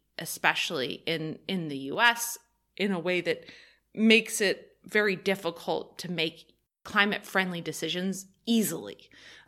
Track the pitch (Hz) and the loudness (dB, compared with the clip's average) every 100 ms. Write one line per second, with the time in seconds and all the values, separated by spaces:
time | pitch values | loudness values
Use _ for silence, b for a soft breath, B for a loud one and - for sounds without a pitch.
0 | _ - 170 - 160 - - 160 127 - | _ -14 -10 -2 0 0 -2 -2 -4 -6
1 | - 165 160 - - 185 160 139 135 165 | -4 -4 -4 -8 -6 -4 -4 -6 -4 2
2 | 233 233 - - _ _ _ - 196 185 | 2 2 -4 -10 _ _ _ -2 0 0
3 | 170 180 170 - - B B B _ - | 0 0 0 -2 -6 B B B _ 4
4 | 220 220 220 - 196 - - _ - 214 | 8 8 6 0 0 0 -6 _ -2 2
5 | 208 175 196 190 170 165 - 165 - - | 2 2 0 0 -2 -6 -4 -4 -4 -12
6 | 175 170 165 165 - _ _ _ - 214 | -6 -2 -2 -4 -20 _ _ _ -2 2
7 | 202 196 - 196 185 170 165 147 160 175 | 2 2 -2 -2 -2 -4 -8 -6 -4 -4
8 | 190 190 - _ - 233 180 156 104 - | -4 -6 -10 _ 0 2 2 -2 -10 -16
9 | - B B B | -20 B B B